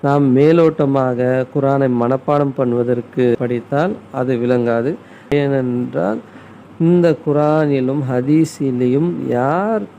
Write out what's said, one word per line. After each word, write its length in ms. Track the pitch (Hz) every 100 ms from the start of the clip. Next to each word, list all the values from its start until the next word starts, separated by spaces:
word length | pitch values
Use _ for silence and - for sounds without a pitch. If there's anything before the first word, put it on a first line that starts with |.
நாம் 360 | 143 143 139 127
மேலோட்டமாக 1080 | 147 170 165 156 143 139 131 123 123 127 127
குர்ஆனை 340 | 151 135 139 135 123
மனப்பாடம் 560 | 120 131 131 147 143 131
பண்ணுவதற்கு 760 | 127 120 120 120 117 - 123 117
படித்தால் 540 | 123 120 113 139 175 220 -
அது 240 | 135 127 127
விளங்காது. 560 | 120 123 120 117 120 185 - - -
ஏனென்றால், 880 | 143 143 139 127 123 123 131 180 220 - - - - - -
இந்த 360 | 165 175 170 147 -
குர்ஆனிலும் 760 | 147 151 156 151 139 127 139 131
ஹதீஸிலும் 1000 | 127 131 151 160 - 139 123 123 131 170 170 131
யார் 540 | 123 131 165 202 226 202